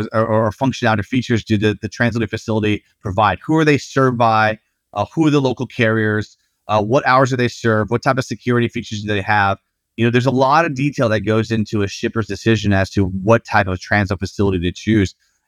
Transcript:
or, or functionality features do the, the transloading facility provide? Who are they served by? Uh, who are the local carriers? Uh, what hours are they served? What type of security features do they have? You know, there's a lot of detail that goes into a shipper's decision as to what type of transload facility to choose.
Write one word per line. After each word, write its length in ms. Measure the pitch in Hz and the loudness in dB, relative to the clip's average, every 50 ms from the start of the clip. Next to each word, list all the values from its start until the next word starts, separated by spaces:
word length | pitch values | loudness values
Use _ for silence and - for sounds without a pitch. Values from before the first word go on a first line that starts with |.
| 107 - 117 | -6 -2 -2
or, 140 | 110 113 | -2 0
or 240 | 113 107 110 113 107 | 2 2 0 0 0
functionality 520 | - - 135 131 110 - 123 113 110 101 98 | -2 -2 -2 -4 -2 0 0 0 0 0 -2
features 400 | - 131 127 - - 120 107 - | -2 -4 -4 0 0 -2 -2 0
do 140 | - 110 | 0 0
the, 200 | 101 107 107 104 - | 0 2 0 0 -2
the 80 | - 101 | -6 -8
transloading 400 | - - 120 117 104 120 110 - | -4 -2 -2 0 0 -2 -2 -4
facility 540 | 110 107 - - 107 110 107 104 104 98 - _ _ _ | -6 -6 -4 -4 -2 0 0 0 0 -2 -4 _ _ _
provide? 380 | - 104 95 110 107 101 92 - - | -10 -4 0 2 2 2 0 -2 -2
Who 140 | - 156 | 0 0
are 80 | 160 156 | 2 4
they 140 | 151 147 131 | 4 2 2
served 400 | - - - 139 135 127 123 113 | -2 -2 0 2 2 2 2 2
by? 400 | 117 113 110 110 110 107 107 - _ _ _ _ _ _ - | 2 2 4 2 2 0 0 -4 _ _ _ _ _ _ -6
Uh, 120 | 101 101 - - | -4 -4 -2 -2
who 120 | 165 160 | 0 2
are 60 | 151 | 2
the 100 | 143 147 | 2 2
local 260 | 131 127 117 - 123 | 2 0 -2 -4 -6
carriers? 720 | - - - 117 110 110 110 110 107 107 107 98 - _ _ _ _ _ _ _ | -6 -2 0 0 2 2 2 0 0 0 -2 -4 -6 _ _ _ _ _ _ _
Uh, 160 | - 107 107 104 | -2 0 0 0
what 220 | 107 127 143 - | 2 0 2 2
hours 240 | 127 127 131 135 123 | 4 4 4 4 2
are 60 | 131 | 2
they 100 | 123 123 | 0 -2
served? 440 | 117 - - - 117 110 107 107 98 | -2 -2 -2 0 0 2 2 0 0
What 100 | 120 120 | -2 -2
type 160 | - 143 131 | 0 0 -2
of 80 | 131 - | -2 -4
security 420 | - 120 - - 123 120 120 117 | -6 -8 -6 -4 -2 0 0 0
features 340 | 110 - 120 104 - 110 104 | -2 -4 -8 -8 -8 -8 -6
do 60 | 104 | -4
they 140 | 104 107 98 | -4 -4 -2
have? 380 | 95 110 107 104 98 98 98 - _ _ _ _ _ _ _ | -2 0 0 2 2 0 -2 -4 _ _ _ _ _ _ _
You 80 | 113 117 | -2 0
know, 60 | 117 | 2
there's 140 | 117 123 120 | 2 2 2
a 60 | 135 | 2
lot 340 | 127 131 135 131 143 165 170 | 2 2 2 2 2 2 2
of 100 | 160 139 | 0 -2
detail 340 | 123 143 147 - - 127 110 | -2 -2 -2 -2 -2 0 0
that 120 | 107 104 | 0 0
goes 300 | 98 107 110 113 110 107 | 0 0 0 0 0 0
into 300 | 113 110 104 - 113 104 | -2 -2 -2 -2 -2 -2
a 60 | 98 | -2
shipper's 400 | 98 - - - 113 - 113 101 | -4 -4 -6 -6 -4 -4 -4 -4
decision 460 | - 98 - - 113 113 104 104 101 101 | -4 -8 -2 0 0 0 2 2 2 2
as 160 | 95 95 - | 2 0 0
to 140 | - 107 98 | 0 -2 -2
what 400 | 90 92 95 92 110 113 113 - | 0 -2 -2 2 2 2 2 2
type 220 | - 113 104 101 | 0 0 0 0
of 120 | 95 92 - | 0 -4 -6
transload 400 | - - 107 104 101 95 101 - | -4 -2 0 0 0 0 -2 -4
facility 400 | 98 - - - 101 98 95 87 | -6 -6 -2 -2 0 0 0 0
to 120 | 87 90 | -2 -4
choose. 440 | - - - 107 110 107 95 - - _ _ _ _ _ _ | -4 -4 -2 0 2 2 2 0 -2 _ _ _ _ _ _